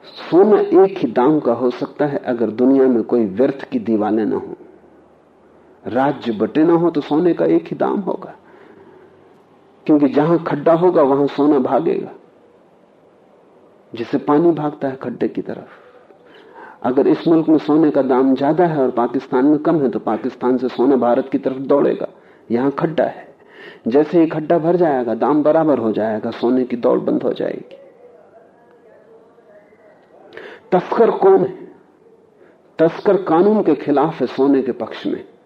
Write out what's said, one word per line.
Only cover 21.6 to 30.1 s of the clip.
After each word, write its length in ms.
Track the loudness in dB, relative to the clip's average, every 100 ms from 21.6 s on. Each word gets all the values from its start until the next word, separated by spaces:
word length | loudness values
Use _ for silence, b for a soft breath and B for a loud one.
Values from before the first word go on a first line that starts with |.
| 0 0 2 -2 -8 b b b -6
यहां 200 | -2 -2
खड्डा 320 | -2 -4 -2
है, 320 | -4 -4 -20 _ B B B B 0
जैसे 320 | 0 2 2
ही 80 | 2
खड्डा 300 | -2 -2 0
भर 180 | 2
जाएगा, 400 | 0 2 0 -2
दाम 280 | -2 0 2
बराबर 340 | 2 2 2 0
हो 140 | 0
जाएगा, 400 | -2 -4 -4 -8
सोने 320 | -4 0 0
की 140 | -2 -2
दौड़ 220 | 0 0
बंद 240 | -2 -2
हो 100 | -4
जाएगी। 420 | -4 -6 -8 -16 -20 -20 _ -20 -20 _ -20 -20 _ _ _ -20 -20 -20 -20 _ _ _ -20 _ _ -20 _ _